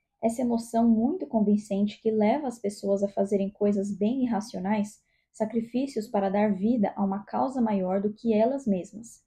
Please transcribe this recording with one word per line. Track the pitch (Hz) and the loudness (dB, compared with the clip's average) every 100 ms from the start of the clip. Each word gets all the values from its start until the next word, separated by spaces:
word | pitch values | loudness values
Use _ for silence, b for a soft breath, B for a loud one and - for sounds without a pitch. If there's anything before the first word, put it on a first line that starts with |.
| _ _ | _ _
Essa | 226 233 | -2 0
emoção | 247 233 - 226 233 | -2 -2 -2 2 4
muito | 220 247 370 - | 4 2 -2 -2
convincente | 226 208 208 - 196 208 - | 0 4 2 0 -2 -2 -2
que | 226 | -2
leva | 220 208 269 277 | 2 2 2 -2
as | 240 | -6
pessoas | 202 202 196 196 | -6 -4 -2 0
a | 202 | 0
fazerem | - 196 202 196 | -2 0 0 -2
coisas | - 208 202 202 | 0 0 2 -2
bem | 180 208 269 | -2 0 0
irracionais, | 240 202 208 190 185 214 208 - _ _ _ | 0 -2 -4 -6 -2 -2 -2 -8 _ _ _
sacrifícios | - 214 233 226 247 277 226 208 | -6 -4 -2 -2 -2 -4 -4 -4
para | 208 196 | -2 0
dar | 196 214 185 | 2 2 2
vida | 208 247 202 - | 2 2 0 0
a | |
uma | 196 196 - | -2 -2 -4
causa | 220 262 254 | -4 -2 0
maior | 220 196 185 196 | 0 0 0 0
do | 208 | -2
que | 214 233 | -2 0
elas | 214 226 277 254 | 2 2 0 0
mesmas. | 185 180 202 233 - | -2 -4 -14 -18 -20